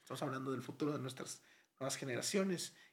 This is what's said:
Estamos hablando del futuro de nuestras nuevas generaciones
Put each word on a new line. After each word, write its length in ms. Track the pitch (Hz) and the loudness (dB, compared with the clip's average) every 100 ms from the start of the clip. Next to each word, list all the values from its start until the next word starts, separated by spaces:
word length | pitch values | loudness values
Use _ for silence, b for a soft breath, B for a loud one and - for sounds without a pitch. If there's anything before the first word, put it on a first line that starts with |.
Estamos 200 | - 131 | -8 -2
hablando 280 | 147 131 135 | 0 0 -2
del 100 | 127 | -2
futuro 300 | 127 123 147 | -4 0 0
de 60 | 143 | 2
nuestras 440 | 127 131 - - b b b _ | -2 -4 -8 -10 b b b _
nuevas 180 | 135 - | -2 -2
generaciones 760 | 139 120 - 196 190 170 - b b | 0 0 4 4 4 2 -2 b b